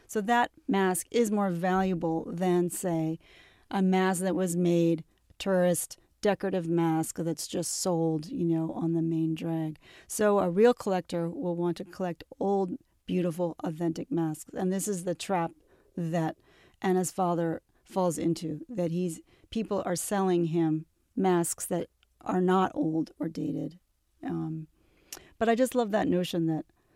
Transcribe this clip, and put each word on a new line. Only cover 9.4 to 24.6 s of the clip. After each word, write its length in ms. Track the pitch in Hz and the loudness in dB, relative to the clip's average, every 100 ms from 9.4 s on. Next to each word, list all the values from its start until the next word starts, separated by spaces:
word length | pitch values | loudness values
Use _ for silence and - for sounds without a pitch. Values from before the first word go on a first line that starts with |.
| 170 165 156 151 - - - | -4 -4 -4 -8 -18 -20 -10
So 300 | - 214 202 | 0 2 4
a 100 | 185 | 2
real 220 | 175 240 | 4 4
collector 560 | 240 208 185 - 175 170 | 4 0 -4 -2 -4 -4
will 260 | - 175 | -4 -4
want 220 | 170 175 165 | -2 -2 -2
to 80 | |
collect 400 | 185 - 180 170 - - | -8 -6 -6 -6 -12 -4
old, 360 | 196 196 190 277 _ _ - | 0 0 0 -4 _ _ -4
beautiful, 480 | 180 175 160 175 - | -2 0 -2 -4 -4
authentic 480 | 190 160 170 165 156 | -6 -2 -2 -2 -2
masks. 400 | 170 160 156 - | -2 -2 -4 -10
And 180 | - 185 | -4 -2
this 160 | 190 202 | -2 -2
is 160 | 185 | -4
the 100 | 180 | -4
trap 380 | 170 - 185 165 - _ _ _ - | -4 -2 -2 -2 -6 _ _ _ -6
that 400 | 165 170 160 - _ _ - - | -2 0 -2 -4 _ _ -20 -6
Anna's 320 | 196 185 180 | 0 0 0
father 480 | - 180 170 165 160 _ _ | 0 0 2 0 -2 _ _
falls 320 | - 190 180 151 | -8 -2 0 0
into, 440 | 165 160 160 151 - | 0 -2 -4 -8 -8
that 220 | 226 170 | -4 -2
he's, 300 | 170 180 160 - _ - | 0 -2 -4 -14 _ -8
people 320 | 226 214 196 | -6 -4 -4
are 100 | - | -2
selling 520 | 170 - 202 190 175 170 | -4 -2 0 2 2 2
him 400 | 170 160 156 - _ _ | 2 2 0 -4 _ _
masks 520 | - 185 175 170 - - | 0 2 4 2 -4 -4
that 220 | 175 - _ _ _ - | -4 -4 _ _ _ -4
are 120 | 185 | 0
not 300 | 180 185 185 | 4 4 2
old 360 | - 151 160 - - | 0 -2 -2 -4 -6
or 100 | 165 | -8
dated. 500 | 160 - 160 160 175 _ _ _ _ | -6 -6 -4 -6 -12 _ _ _ _
Um, 420 | 269 165 160 160 | -8 -6 -6 -8